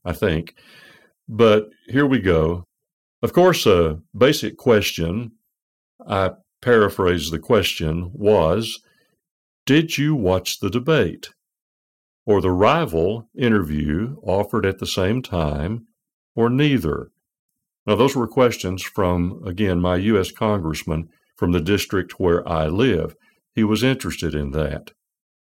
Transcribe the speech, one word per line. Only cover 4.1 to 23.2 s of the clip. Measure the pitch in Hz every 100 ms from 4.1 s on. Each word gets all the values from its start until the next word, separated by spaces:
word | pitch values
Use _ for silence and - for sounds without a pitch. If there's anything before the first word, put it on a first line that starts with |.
| 101
basic | 127 143 110 -
question, | 127 107 98 - 82 101 117 - _ _ _ _ _ _ -
I | 101 92 - _ _
paraphrase | 127 117 101 - 92 87 78
the | 80
question, | - 110 90 - 80 82 90
was, | 101 104 104 80 98 113 110 _ _ _ _ _ _ _ _ -
"Did | 147 160 -
you | 147
watch | 151 92 92 - -
the | 98
debate | 123 131 156 90 - - _ _ _ _ _ _ _ _ _
or | - 101
the | 92
rival | 92 107 160 143 82 90 117 - -
interview | 123 107 78 76 76 80 117 143
offered | - 95 104 113 95
at | 95
the | 98
same | - 95 123
time, | 123 90 78 73 82 117 - _ _ _ _ -
or | 117
neither?" | 127 151 131 80 71 - _ _ _ _ _ _ _ -
Now, |
those | 104 135
were | 135 117
questions | - 123 110 92 92
from, | - - 92 90 90 -
again, | 101 87 101 87
my | 90 90
U | 101 104
S | 90
congressman | - 110 104 80 76 - 80 82 _ _ _
from | 90
the | 87
district | 80 101 - 98 85 -
where | 92 85 -
I | 82 78
live. | 92 131 85 80 -